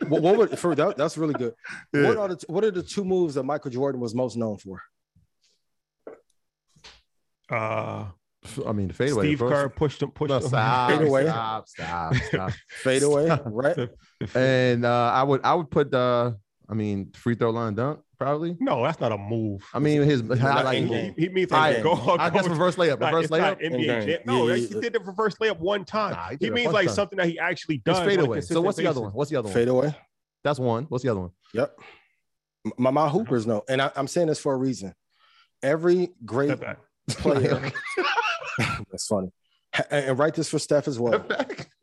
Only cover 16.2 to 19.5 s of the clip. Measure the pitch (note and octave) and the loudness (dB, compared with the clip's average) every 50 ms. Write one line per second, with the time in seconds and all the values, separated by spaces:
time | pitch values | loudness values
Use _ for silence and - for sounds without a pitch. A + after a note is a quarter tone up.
16.2 | A#2+ A#2+ A2+ G2+ - _ _ _ _ - G#2 A2 G#2+ G#2 G2+ G2 F#2 - - - | 2 0 -2 -6 -12 _ _ _ _ -6 -4 -4 -2 -2 -2 -4 -6 -8 -10 -6
17.2 | - A#2+ A#2 G2+ B2 A2+ A2 A#2 A#2 A2 G2+ G#2 B2 C#3+ D3+ - _ _ _ - | -2 -2 0 2 0 0 0 0 -2 -4 -2 -2 -2 -4 -4 -8 _ _ _ -6
18.2 | B2+ C#3 D3 D3+ E3+ E3+ F3 E3 C4 C#4 F3 A#2+ A#2 D#3 D#3+ - D#3 A#2 G#2+ G2+ | -2 -2 -2 -2 -2 -4 -6 -4 -2 -2 0 0 0 0 -2 -2 -2 -2 -2 -2
19.2 | G2 G#2+ A#2 A2+ A2 G#2+ | -4 -4 -4 -2 -2 -4